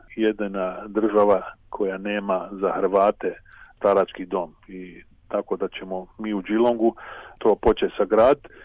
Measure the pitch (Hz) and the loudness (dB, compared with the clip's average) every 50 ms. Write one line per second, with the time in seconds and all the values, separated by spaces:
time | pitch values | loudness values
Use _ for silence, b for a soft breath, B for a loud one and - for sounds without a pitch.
0 | - _ - 113 110 110 107 - 104 98 98 98 92 92 92 - - 107 98 107 | -20 _ -6 0 0 0 0 -2 -6 -6 -4 -4 -6 -6 -6 -10 -14 -6 -4 -2
1 | 107 107 101 107 101 104 98 92 - - - _ _ _ - - 107 95 95 92 | -2 2 4 4 4 6 4 2 0 -6 -14 _ _ _ -6 -4 -4 -4 -4 -4
2 | 98 104 104 104 98 101 95 92 90 95 101 95 98 92 - 92 98 90 95 98 | -6 -4 -4 -4 -2 -2 -4 -4 -4 -8 -6 -4 -2 -2 -2 0 -2 2 4 4
3 | 98 104 104 - - 92 87 - B B B B B B B _ - 101 98 98 | 4 4 2 0 -6 -8 -8 -8 B B B B B B B _ 0 2 4 4
4 | 92 - - - 92 87 98 95 87 78 - _ _ - 95 92 90 90 87 - | 2 0 -4 -12 -10 -6 -4 -6 -6 -6 -12 _ _ -16 -16 -14 -14 -16 -18 -20
5 | - _ _ _ _ _ - 104 - - 95 90 101 95 - - 104 95 92 92 | -20 _ _ _ _ _ -6 -6 -4 -4 -4 -4 -4 -6 -6 -12 -12 -10 -10 -10
6 | 92 - _ - 110 107 104 98 87 95 107 110 117 123 - 113 113 117 - B | -10 -12 _ -10 -8 -6 -6 -6 -4 -2 2 2 4 2 2 2 2 0 0 B
7 | B B B B B B B _ - 113 101 - - 117 107 - 107 92 - - | B B B B B B B _ 2 2 2 4 4 2 2 2 -2 -4 0 -2
8 | 101 90 107 107 113 131 - - - - B B | 0 2 4 4 6 6 4 2 -2 -18 B B